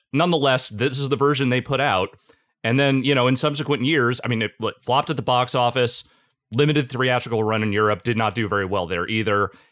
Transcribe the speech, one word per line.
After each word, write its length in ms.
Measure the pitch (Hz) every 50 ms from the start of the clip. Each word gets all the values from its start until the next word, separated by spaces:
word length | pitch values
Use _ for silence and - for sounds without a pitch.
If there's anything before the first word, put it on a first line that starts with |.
| _ - -
nonetheless, 560 | 143 170 180 170 147 139 135 131 123 - -
this 300 | 107 101 120 143 131 139
is 100 | 139 131
the 60 | 139
version 340 | 113 143 143 143 127 139 127
they 120 | 123 127
put 180 | 120 - 139 127
out. 300 | 139 139 98 92 95 - - _ _ _ _ _ _ _ _ _ -
And 160 | 113 120 135
then, 240 | 139 139 135 135 117
you 120 | 139 143
know, 120 | 127 123
in 80 | 127 131
subsequent 480 | 127 - 151 147 143 143 147 147 127 123
years, 340 | 143 165 143 120 120 123 - -
I 40 |
mean, 140 | 131 123 113
it, 100 | 110 104 - -
it 160 | 110 113 - -
flopped 280 | - - 123 143 151 -
at 60 | 151
the 60 | -
box 340 | 107 131 127 123 123 120 -
office, 540 | 127 120 120 117 131 123 120 - - - - _ _ _ _ _ _ _ -
limited 380 | 113 120 147 151 151 151 139 123
theatrical 520 | 123 120 127 127 123 123 - 117 117 110
run 220 | 110 107 110 107 107
in 80 | 107
Europe, 320 | 98 107 107 107 107 87 -
did 140 | 120 113
not 180 | 113 113 107 98
do 140 | 117 110 95
very 160 | 104 101 95
well 200 | 92 101 95 90
there 220 | 82 92 85 90
either. 420 | - 113 110 104 107 101 101 101 - - - _ _